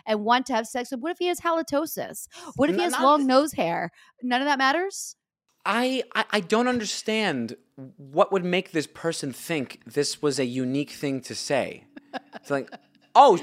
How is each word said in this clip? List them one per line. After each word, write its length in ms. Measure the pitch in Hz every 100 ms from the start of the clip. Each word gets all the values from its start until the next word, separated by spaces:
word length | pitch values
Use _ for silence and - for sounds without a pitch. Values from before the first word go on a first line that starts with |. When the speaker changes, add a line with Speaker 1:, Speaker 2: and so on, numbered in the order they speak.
| -
Speaker 1:
and 180 | 214
want 220 | 208 247 262
to 60 |
have 140 | 226 226
sex 240 | 247 247
with? 80 | 254
What 120 | 302
if 60 | 349
he 100 | 359
has 120 | 349
halitosis? 880 | 339 330 320 285 320 - 107 - - - 339 -
What 120 | 294
if 60 | 359
he 60 |
Speaker 2:
N-, 80 | 349
Speaker 1:
has 20 | 262
Speaker 2:
not 40 |
Speaker 1:
long 220 | 262 294 262
nose 280 | 262 302
hair? 380 | - 165 170 170 - - _
None 200 | 247 247
of 40 | 277
that 100 | 269
matters? 560 | 269 311 392 - - - _ _ _ _ 185
Speaker 2:
I, 380 | 220 254 262 -
I, 120 | 208 -
I 60 | 208
don't 260 | 165 214 247
understand 880 | 247 208 - - 220 202 135 113 120 _ - 131 -
what 340 | 139 147 202
would 140 | 190 180
make 260 | 180 185
this 160 | 160 139
person 460 | - 165 160 143
think 480 | 120 - 160 127 - -
this 360 | 143 143 -
was 160 | 147 131
a 80 | 127
unique 460 | 127 127 135 143
thing 300 | - 143 135
to 140 | - 110
say. 480 | - 139 95 - - - - 254 - -
It's 140 | -
like, 200 | 139 - - _ _ _
"Oh, 240 | - 269 190